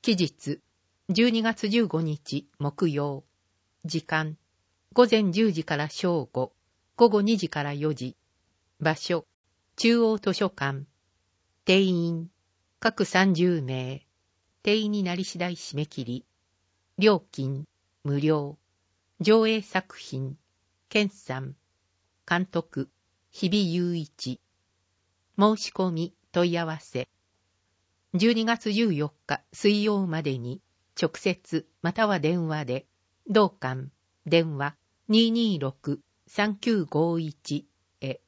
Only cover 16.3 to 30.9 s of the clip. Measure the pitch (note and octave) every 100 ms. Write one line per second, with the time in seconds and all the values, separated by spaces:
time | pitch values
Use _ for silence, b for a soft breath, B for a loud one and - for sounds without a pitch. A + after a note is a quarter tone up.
16.3 | _ _ _ _ _ _ - G#3 F#3+ _
17.3 | - C3+ C3+ D3+ _ _ _ C#3+ C#3+ D3+
18.3 | D#3 C#3+ D3+ _ _ _ _ _ _ G3
19.3 | A3 A3 A3 G3+ F#3+ - - - C3 C3
20.3 | C#3 _ _ _ _ _ G#3+ G3+ G3+ -
21.3 | C3 C3 C#3 _ _ _ _ _ _ -
22.3 | F3 F#3 E3 - - C3+ _ _ _ _
23.3 | - F#3+ G#3 F#3+ E3+ F3 E3+ D#3 _ C3
24.3 | B2+ _ _ _ _ _ _ _ _ _
25.3 | - G#3 G#3+ - - F#3 E3 F3 _ _
26.3 | F3+ F3 E3+ E3 D#3 - B2+ - _ _
27.3 | _ _ _ _ _ _ _ _ F3+ A3
28.3 | A3+ A3+ A3+ A3 G#3 A#3 D3+ D3 _ -
29.3 | C#3+ _ - G#3 G#3 G#3 G3+ F#3+ D#3+ D3
30.3 | C3 A#2+ C#3 _ _ _